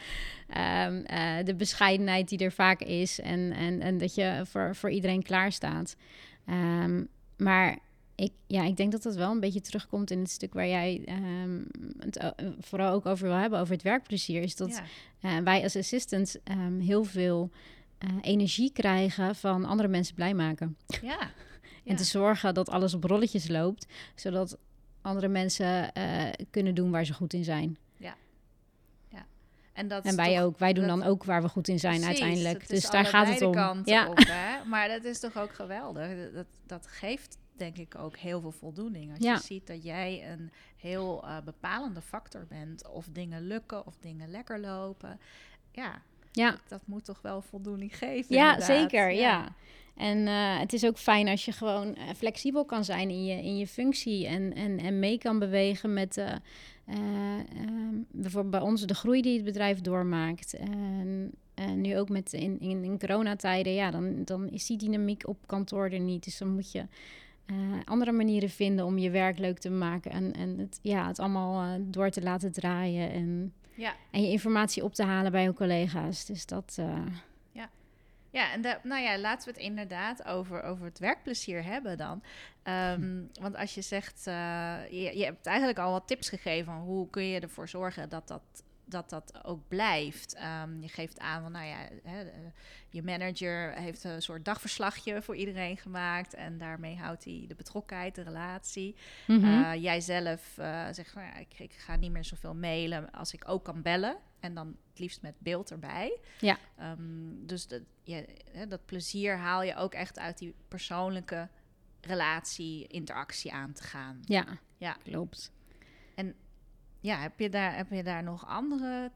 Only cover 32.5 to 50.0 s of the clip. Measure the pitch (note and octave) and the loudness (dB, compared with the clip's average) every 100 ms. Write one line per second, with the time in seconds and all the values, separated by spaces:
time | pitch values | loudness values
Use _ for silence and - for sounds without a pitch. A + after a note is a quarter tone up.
32.5 | F3 - G3 - G3+ G3+ G#3 G#3 B3+ F#3+ | 0 0 0 4 6 8 8 8 6 6
33.5 | F3+ F#3+ F#3+ G3+ A3 F3+ F3 G3 F3 G3 | 6 4 2 6 6 8 10 10 10 0
34.5 | C4+ A3+ A3 G#3 A3+ A#3+ A#3+ A#3 G#3+ G#3 | -4 -2 0 2 0 -4 -6 -6 -4 -6
35.5 | - F#3 G3+ C4 - E3 F3+ C3 E3+ F3 | -6 -8 -8 -6 -6 -6 -6 -8 -10 -14
36.5 | - - F3 - - G3 C4+ - - - | -16 -16 -14 -14 -8 -6 -6 -8 -20 -20
37.5 | - E3+ E3+ E3 - D#3 - F3 F3 E3 | -10 -10 -10 -14 -10 -12 -8 -6 -4 -6
38.5 | - D#3 D#3 A3+ F#3 D3+ E3+ A#3 A#3 - | -10 -12 -8 -8 -8 -10 0 2 2 -2
39.5 | F#3+ F#3 E3 E3 E3+ F#3 F#3 - E3 E3 | -10 -10 -12 -8 -6 -4 -6 -10 -12 -14
40.5 | - - - F3 F#3 F#3 E3 - D#3 D3+ | -16 -20 -16 -8 -6 -4 -6 -8 -12 -12
41.5 | - F3+ G#3+ C#4 E3+ - G#3+ - G3+ E3+ | -10 -6 -4 -6 -10 -10 -12 -12 -16 -14
42.5 | D#3 D3+ E3 - - E3+ D#3+ F3 E3 F3 | -14 -14 -14 -12 -14 -12 -10 -10 -8 -8
43.5 | A3 - G#3 E3+ D#3+ E3 D#3+ D#3+ G3 B3 | -8 -8 -12 -12 -16 -16 -14 -12 -14 -10
44.5 | G#3+ G3+ F#3+ F#3+ G3 G3 G3+ - - - | -10 -8 -8 -8 -10 -14 -16 -18 -20 -20
45.5 | - _ - A#3+ - - - - - A#3 | -20 _ -12 -10 -12 -18 -20 -8 2 4
46.5 | - - G3 - G3+ G#3+ G3 G3+ G3 - | 2 -6 -14 -10 -12 -10 -10 -8 -8 -8
47.5 | G3+ G3 G3+ G3+ - B3+ C4 B3 B3+ D4+ | -10 -8 -6 -8 -6 -4 -4 4 10 10
48.5 | C4 F3+ C#4 D4+ A3 F#3+ F#3+ A#3+ F3+ - | 8 6 6 8 6 6 6 6 6 0
49.5 | - - - - - | -10 -20 -20 -20 -2